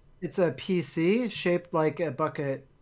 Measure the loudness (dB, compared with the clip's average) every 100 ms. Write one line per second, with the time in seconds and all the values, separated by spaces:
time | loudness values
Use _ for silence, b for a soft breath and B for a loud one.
0 | -10 -10 -6 0 0 0 0 0 0 0
1 | 2 2 0 -2 0 0 0 2 2 0
2 | -4 -2 -2 -2 -4 -4 -8 _